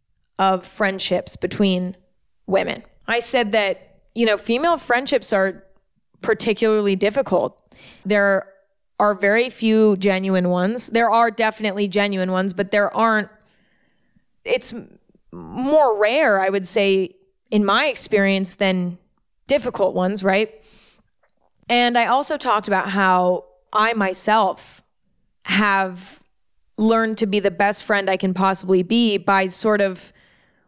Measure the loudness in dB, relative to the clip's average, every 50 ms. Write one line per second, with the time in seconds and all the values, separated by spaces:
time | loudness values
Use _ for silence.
0 | _ _ _ _ _ _ _ 0 2 2 2 0 -4 -8 -6 -2 -2 -2 -2 -2
1 | -4 -2 -2 -4 -4 -6 -8 -6 -6 -4 -2 0 0 0 0 -2 -4 -6 -10 _
2 | _ _ _ _ _ _ _ _ _ -2 -2 -2 -2 -2 -6 -10 -12 -20 _ _
3 | _ -4 -4 -2 -2 0 0 0 0 0 0 0 0 0 -2 -6 -10 _ _ _
4 | _ _ -4 0 2 2 2 0 0 -2 -2 0 0 0 0 0 0 0 0 0
5 | 0 0 -2 -2 0 0 0 0 0 0 -2 -6 -16 _ _ _ _ _ _ _
6 | _ _ _ _ -2 -2 -2 0 0 -2 -2 0 0 2 2 2 2 0 0 0
7 | 0 0 0 0 0 0 0 0 0 -2 -6 _ _ _ _ -20 -20 -20 -20 -10
8 | -4 -2 0 2 2 2 2 0 -2 -6 -14 _ _ _ _ _ _ _ _ 0
9 | 0 0 2 2 0 2 2 2 0 -2 -4 -2 0 2 4 4 4 4 2 2
10 | 0 0 0 0 0 0 0 0 2 0 0 0 0 -2 -2 -4 -4 -2 0 0
11 | 2 2 4 4 2 2 0 0 -2 -2 -2 -2 -4 -4 -2 -2 -2 -2 0 0
12 | 0 0 0 -2 -2 -2 -2 -2 -2 -2 -2 -4 -4 0 0 0 0 0 0 0
13 | 2 2 2 0 -2 -6 _ _ _ _ _ _ _ _ _ _ _ _ _ _
14 | _ _ _ _ _ _ _ _ -6 -4 -4 -4 -4 -6 -8 -10 -14 -18 -20 _
15 | _ _ _ _ _ _ -20 -18 -16 -12 -10 -6 -2 2 2 4 4 4 2 2
16 | 2 2 2 2 2 2 2 2 0 0 -2 -2 -2 -2 0 0 2 2 2 0
17 | -2 -4 -8 _ _ _ _ _ _ -2 0 2 2 2 2 2 2 0 -2 -4
18 | -4 -2 0 2 2 2 0 0 -2 -4 -4 -2 -2 0 0 -2 -2 -6 -8 -12
19 | _ _ _ _ _ _ _ _ _ -2 -2 0 0 -2 -4 -2 -2 0 0 0
20 | -2 -2 -2 -2 0 0 0 0 0 -2 -6 -14 _ -20 -20 -20 -20 -20 _ _
21 | _ _ _ _ _ _ _ _ _ _ _ _ _ 0 2 2 2 4 4 2
22 | 2 2 2 0 0 -2 -4 -4 -2 0 0 0 0 0 0 0 0 0 0 2
23 | 4 4 4 4 4 2 0 -2 -4 -12 _ _ _ _ 0 0 2 2 2 0
24 | -2 -2 -2 -2 0 2 2 2 2 0 -2 -6 -12 -20 -20 -20 _ _ _ _
25 | _ _ _ _ _ _ _ _ -6 -2 0 0 2 2 2 0 -2 -2 -6 -12
26 | -16 -18 -20 -20 _ _ _ _ _ _ _ _ _ _ _ 0 0 2 2 2
27 | 0 -2 -2 -2 -2 -2 0 0 0 -2 0 0 0 0 -2 -2 -2 -2 -2 0
28 | 0 0 -2 -2 -2 -2 -2 0 0 0 0 0 0 0 0 0 2 2 2 2
29 | 2 2 0 0 0 0 2 2 2 0 -2 -2 0 0 2 2 0 -2 -4 -8
30 | -16 -20 -20 _ _ _ _ _ _ _ _ _ _